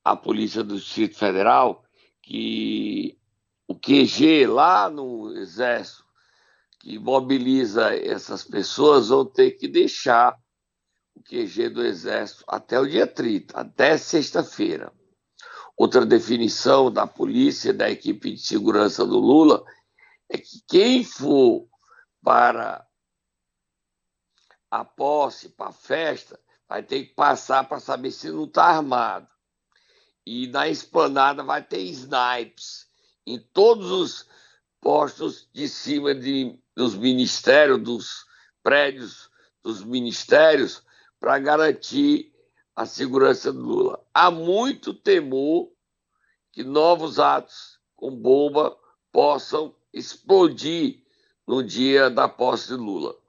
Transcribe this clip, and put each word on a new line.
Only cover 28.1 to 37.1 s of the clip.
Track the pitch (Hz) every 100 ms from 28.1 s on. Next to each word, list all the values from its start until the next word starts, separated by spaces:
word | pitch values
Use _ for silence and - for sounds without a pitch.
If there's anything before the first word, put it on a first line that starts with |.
se | - 156
não | 156 147
tá | 170 170
armado. | 160 143 123 113 92 _ _ _ _ _ _ _ _ _ _ -
E | 120 127
na | 139 147
esplanada | 151 - 170 147 139 139 143
vai | 139 147
ter | - 180
snipes | 185 143 131 135 123 123 113 _ - - _ _ _ _ -
em | 120
todos | _ - 220 226 185
os | 185 147 - - _ _ _ _ _
postos | - 147 143 - 156 - _
de | - 143
cima | - - 147 143
de, | 135 127 135 127 - _ -
dos | 123
ministérios, | 98 123